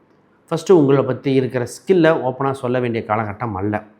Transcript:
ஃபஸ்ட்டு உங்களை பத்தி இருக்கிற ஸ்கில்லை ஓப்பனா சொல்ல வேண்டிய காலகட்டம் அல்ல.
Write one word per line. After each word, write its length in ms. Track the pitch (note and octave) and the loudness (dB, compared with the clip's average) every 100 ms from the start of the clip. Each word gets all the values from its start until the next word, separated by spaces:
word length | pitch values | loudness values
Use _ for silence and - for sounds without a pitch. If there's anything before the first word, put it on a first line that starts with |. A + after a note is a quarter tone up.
| _ _ _ _ - | _ _ _ _ -8
ஃபஸ்ட்டு 220 | E3 - | -2 4
உங்களை 320 | F3+ C3+ C#3 | 4 6 2
பத்தி 300 | C3 A#2 C#3 | 0 -4 -2
இருக்கிற 320 | C3 B2 B2 A#2+ | 0 0 -4 -6
ஸ்கில்லை 460 | - - F#3 D#3+ | -6 0 4 4
ஓப்பனா 400 | D#3 B2+ B2 C3+ | 2 -2 -4 -4
சொல்ல 280 | C3 B2 B2+ | -4 -4 -2
வேண்டிய 240 | B2 A2+ G#2+ | -2 -4 -2
காலகட்டம் 440 | G#2+ G#2+ G2+ A#2+ | -2 -4 -6 -6
அல்ல. 320 | F#2+ G#2 G#2 - _ | -4 -4 -4 -8 _